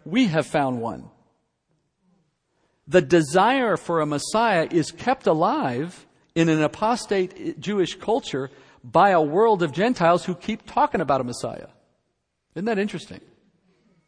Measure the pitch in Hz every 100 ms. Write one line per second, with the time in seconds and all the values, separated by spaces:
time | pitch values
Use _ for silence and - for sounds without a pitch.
0 | - 202 240 160 143 156 139 123 113 73
1 | - _ _ _ _ _ _ _ _ _
2 | _ _ _ _ _ _ _ _ - 170
3 | 139 175 147 180 208 269 240 165 - 165
4 | 151 147 - 214 233 180 156 170 151 -
5 | - 254 - 160 180 294 151 120 165 -
6 | _ _ _ - 165 156 151 - 214 233
7 | - 196 185 - 139 - 147 208 170 -
8 | - 233 - 135 135 - - _ 123 160
9 | 196 180 151 165 226 208 170 135 220 247
10 | 165 175 - 175 - 220 - - 285 214
11 | 143 135 123 120 123 - - _ _ _
12 | _ _ _ _ _ - 208 208 208 175
13 | - 87 - _ _ _ _ _ _ _